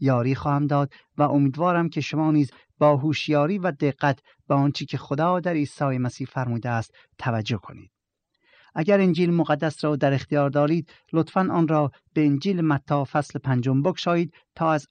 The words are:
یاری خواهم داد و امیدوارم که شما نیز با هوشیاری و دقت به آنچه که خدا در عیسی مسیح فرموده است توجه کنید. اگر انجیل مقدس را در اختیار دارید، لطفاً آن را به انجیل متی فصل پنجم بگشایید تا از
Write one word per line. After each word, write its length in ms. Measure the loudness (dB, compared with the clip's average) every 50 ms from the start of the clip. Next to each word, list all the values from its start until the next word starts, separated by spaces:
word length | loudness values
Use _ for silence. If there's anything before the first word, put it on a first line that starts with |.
یاری 340 | 0 0 2 2 0 0 -2
خواهم 320 | -2 -2 -2 0 0 0
داد 260 | 0 0 0 0 -2 -6 -12 _ _ _ 0
و 40 |
امیدوارم 640 | 0 2 2 2 2 2 0 0 0 0 0 0 -2 -2
که 120 | -4 -6
شما 300 | -6 -4 -2 -2 0 2
نیز 200 | 2 2 2 0 -4 -12 _ _ _ 2
با 180 | 4 4 4
هوشیاری 600 | 4 2 -2 -2 -2 -2 0 0 2 2 0 0 -2
و 120 | -4 -4
دقت 480 | -2 -2 -2 -2 -2 0 0 0 0 -2 _ _ _ _ _ 0
به 60 | 0
آنچه 300 | 2 2 2 0 -4 -6
که 140 | -8 -8 -8
خدا 420 | -6 -6 -4 -2 0 0 0 -2
در 120 | -2 -2
عیسی 320 | -2 -2 -4 -4 -4 -4 -2
مسیح 420 | -2 -2 -2 -4 -4 -6 -8 -12
فرموده 440 | -8 -6 -6 -4 -4 -4 -4 -4 -4
است 240 | -4 -4 -4 -6 _ -20 _ _ _ -8
توجه 380 | -4 -4 -2 -2 -2 -4 -6
کنید. 340 | -6 -6 -12 -20 -20 -20 -20 _ _ _ _ _ _ _ _ _ _ _ _ _ _ _ _ -6
اگر 260 | -2 2 2 4 4
انجیل 300 | 4 4 2 2 2 2
مقدس 540 | 2 2 2 2 0 0 0 -2 -2 -2 -2
را 120 | -2 0
در 160 | 2 2 2
اختیار 380 | 2 0 -2 -2 0 0 0 2
دارید، 400 | 2 2 2 2 2 0 -2 -6 -12 _ _ _
لطفاً 360 | -2 -2 -2 0 0 0 0 0
آن 180 | 0 0 2 2
را 240 | 2 2 0 0 -2 _ _ _
به 140 | -2 0 2
انجیل 340 | 2 2 0 0 -2 0 0
متی 440 | 2 0 0 0 -2 -2 -2 -2 -2
فصل 340 | -2 -2 -4 -4 -4 -8 -6
پنجم 440 | -2 0 0 0 2 2 0 2
بگشایید 520 | 2 0 -2 -2 -2 -2 0 0 -2 -4 -8 _ _ _ _
تا 180 | -2 0 0
از 140 | 0 0 -2 -2